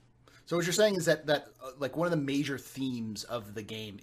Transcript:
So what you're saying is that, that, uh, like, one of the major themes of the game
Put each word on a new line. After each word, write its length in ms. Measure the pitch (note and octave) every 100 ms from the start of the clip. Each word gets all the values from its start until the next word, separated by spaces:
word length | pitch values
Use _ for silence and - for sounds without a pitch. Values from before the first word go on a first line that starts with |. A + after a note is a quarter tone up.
| _ _ _ - -
So 120 | E3+
what 80 | E3+
you're 80 |
saying 220 | F3 G#3+ F#3+
is 100 | D#3+
that, 200 | D#3 D3+
that, 200 | D3 - -
uh, 80 | C3 C3
like, 160 | C3+ C#3+
one 100 | F3
of 60 |
the 60 | E3
major 400 | C#3 C#3 C3+ C3+
themes 640 | - C3 C3+ A#2+ A2 G2+
of 320 | - A#2+ G#2 G#2+
the 80 |
game 340 | G2 A2 G#2+ G2